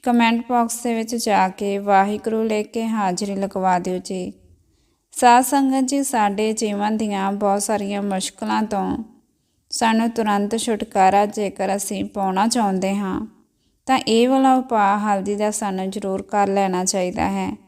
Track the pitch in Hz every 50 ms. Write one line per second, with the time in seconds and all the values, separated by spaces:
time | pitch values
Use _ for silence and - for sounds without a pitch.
0 | - 254 240 233 233 226 233 233 240 - 247 240 233 226 - - - 247 233 226
1 | 226 226 247 233 226 220 202 190 190 190 185 - 202 202 202 202 202 202 202 190
2 | 196 202 208 208 - 233 220 220 226 220 214 208 214 214 - 233 226 226 220 220
3 | 202 185 180 180 208 202 202 196 196 190 - 190 185 185 180 175 180 185 185 180
4 | 185 - 196 185 180 190 202 _ _ _ - _ _ _ _ _ _ _ _ _
5 | _ _ - - - 240 240 247 262 - 294 277 277 262 262 269 262 254 277 277
6 | 277 277 - 233 208 202 202 202 214 220 220 220 233 208 208 202 202 214 220 214
7 | 226 208 202 190 196 196 202 202 214 202 196 208 202 - 220 202 202 196 202 202
8 | 202 202 190 190 190 - - - 226 214 214 220 220 208 214 196 190 185 - -
9 | - - - _ _ _ _ _ _ _ _ _ _ _ - - 233 226 226 220
10 | 226 233 233 233 220 214 202 202 202 208 226 226 - 247 226 208 214 - - 208
11 | 190 190 196 202 208 208 208 220 208 190 196 - 196 190 190 202 - - 208 196
12 | 196 208 - 208 196 190 185 185 208 233 - 247 220 202 190 190 185 190 196 202
13 | 208 190 185 - 220 214 _ _ _ _ _ _ _ _ _ _ _ - 262 254
14 | - - 220 226 240 254 269 269 269 262 262 262 254 262 240 214 208 196 202 208
15 | 208 214 202 196 185 196 208 202 208 214 208 - 214 202 190 190 190 190 190 214
16 | - 196 190 190 196 - - 208 202 196 196 202 196 190 185 180 185 190 - 196
17 | 180 180 185 - - 185 196 196 185 190 - - _